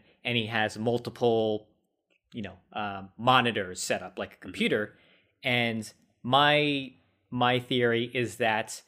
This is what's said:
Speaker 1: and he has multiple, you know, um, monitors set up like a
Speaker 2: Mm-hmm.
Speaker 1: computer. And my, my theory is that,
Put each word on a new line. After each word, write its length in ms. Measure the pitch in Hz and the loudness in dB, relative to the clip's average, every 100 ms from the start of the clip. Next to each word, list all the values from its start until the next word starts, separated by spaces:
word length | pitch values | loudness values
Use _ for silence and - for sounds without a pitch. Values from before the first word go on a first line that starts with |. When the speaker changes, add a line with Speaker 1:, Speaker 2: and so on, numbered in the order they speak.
| - _ | -12 _
Speaker 1:
and 140 | 123 120 | -4 -2
he 80 | 107 | -2
has 300 | 117 107 104 | -2 -2 -2
multiple, 880 | 113 120 120 - 120 113 110 107 - _ _ _ _ _ _ | -2 -2 -4 -2 2 2 2 -2 -6 _ _ _ _ _ _
you 100 | 123 | -12
know, 100 | 95 - _ | -12 -14 _
um, 360 | - 104 98 95 - | -8 -6 -8 -12 -2
monitors 640 | 120 127 120 110 92 90 | 4 4 4 0 -4 -8
set 200 | - 107 | -4 -4
up 160 | 92 101 | -4 -10
like 100 | 98 | -10
a 60 | - | -10
Speaker 2:
Mm-hmm. 60 | |
Speaker 1:
computer. 500 | - 87 226 123 107 - _ _ _ _ | -14 -4 -2 0 -2 -10 _ _ _ _
And 480 | 135 120 120 113 107 - _ _ | -2 0 0 -2 -8 -16 _ _
my, 680 | 120 135 147 147 147 143 131 - _ _ _ | 2 4 6 6 2 0 -6 -14 _ _ _
my 300 | 123 123 127 | 0 2 2
theory 500 | 123 127 120 117 120 | 0 2 2 2 0
is 240 | 127 117 - | -2 -4 0
that, 440 | 117 110 113 - | 0 0 -2 -10